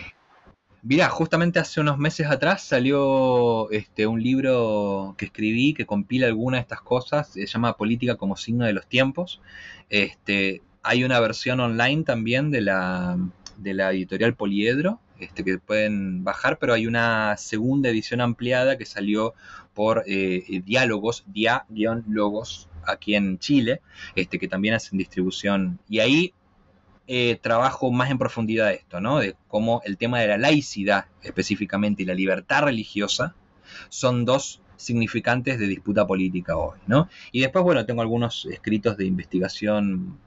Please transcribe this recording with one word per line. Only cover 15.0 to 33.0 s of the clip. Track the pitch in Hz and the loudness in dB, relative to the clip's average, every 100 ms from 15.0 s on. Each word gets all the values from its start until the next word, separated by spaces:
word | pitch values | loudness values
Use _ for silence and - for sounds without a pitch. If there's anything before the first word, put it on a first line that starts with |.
| _ - | _ -18
este, | 90 - | -14 -6
que | 95 92 | -4 -4
pueden | - 107 107 104 98 92 | -2 0 0 -2 -4 -4
bajar, | 95 98 127 151 | -4 -2 -2 -2
pero | 131 | 0
hay | 117 117 | 0 0
una | 117 117 110 107 104 | 0 2 2 0 -2
segunda | - 110 120 139 131 | -4 -4 0 2 2
edición | 110 - 120 | 0 -2 -2
ampliada | 120 117 120 127 131 135 | -2 -2 0 2 2 0
que | - | -6
salió | 104 101 104 110 - - - - | -6 0 0 0 -4 -20 -20 -16
por, | - 107 104 92 | -2 0 2 0
eh, | 98 95 92 - | 0 0 -2 -4
eh, | 95 | -8
Diálogos, | 95 123 123 107 107 117 - | -2 0 2 0 -2 -4 -8
Dia-Logos, | 98 110 127 - 107 110 117 107 107 104 101 87 - - - - | -2 0 0 -4 -2 -2 -2 -2 0 0 -2 -8 -14 -16 -10 -6
aquí | 101 - 104 | -6 0 0
en | 98 92 | 0 -2
Chile, | - 143 113 131 - - - - | 2 2 2 -2 -8 -20 -8 -4
este, | 90 92 | -4 -6
que | 90 | -4
también | 95 104 110 | -2 0 0
hacen | - 95 | -2 -6
distribución. | 92 - 92 - 101 98 92 87 _ | -4 -2 -4 -2 -2 0 0 -4 _
Y | 107 | 2
ahí, | 117 147 180 - _ _ _ _ _ _ - | 4 4 2 -4 _ _ _ _ _ _ -6
eh, | 127 120 110 | 0 0 0
trabajo | 120 113 131 - 131 | 2 2 2 0 0
más | 123 127 | 2 2
en | 127 | 0
profundidad | 120 - 110 110 107 | -2 -2 0 2 2
esto, | 95 - 90 | 0 -6 -6
¿no? | 107 147 | -2 0
De | 101 - _ | 0 -6 _
cómo | 107 113 117 | -2 0 0
el | - 98 | -2 -4
tema | 117 120 | -2 2
de | 107 | 2
la | 104 | 4
laicidad | 135 151 - 104 98 98 - _ | 4 2 0 -4 2 2 0 _
específicamente | - - 90 98 101 101 104 98 | -8 -4 -2 -2 -2 0 0 0
y | 92 | -2
la | |
libertad | 92 95 95 - 139 | 0 0 0 0 0
religiosa | 147 113 107 101 | 2 0 -4 -4